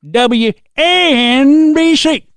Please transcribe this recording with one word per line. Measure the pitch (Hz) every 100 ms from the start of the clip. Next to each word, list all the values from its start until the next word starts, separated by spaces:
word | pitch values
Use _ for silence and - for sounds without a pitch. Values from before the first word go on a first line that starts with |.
W | 147 190 240 233 226 - _ -
N | 330 359 349 254 240 254 277 302 311
B | 311 330
C. | 320 311 294 -